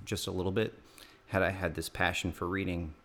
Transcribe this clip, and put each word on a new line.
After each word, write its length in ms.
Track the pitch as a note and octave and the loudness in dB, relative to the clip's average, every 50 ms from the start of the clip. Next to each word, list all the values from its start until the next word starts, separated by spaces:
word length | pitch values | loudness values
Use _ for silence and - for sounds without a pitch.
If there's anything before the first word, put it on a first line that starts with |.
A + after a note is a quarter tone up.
| - | -6
just 220 | - G#2 - - | -6 -4 -4 -4
a 40 | F#2+ | -4
little 200 | F2+ F#2 F2+ F#2+ | -2 0 0 2
bit 220 | F#2+ A2+ G2+ - - - - - - - - - - - - | 2 2 0 0 -2 -10 -20 -20 -20 -20 -20 -20 -20 -20 -10
had 140 | - - F#2+ | 0 2 4
I 100 | F#2 E2+ | 4 4
had 240 | F#2+ F#2+ F2+ E2+ D2+ | 2 2 -2 0 0
this 140 | D#2+ D#2+ - | -2 -4 -4
passion 420 | - - F#2+ F2 F2 - - F2 | 0 2 2 2 2 2 -2 -2
for 160 | E2 - F2+ | -2 -2 -2
reading 460 | F2 F#2+ F#2+ G2 F#2 F2 E2+ E2+ D#2+ D#2 - - | -2 0 0 0 -2 -2 -2 -4 -6 -8 -14 -20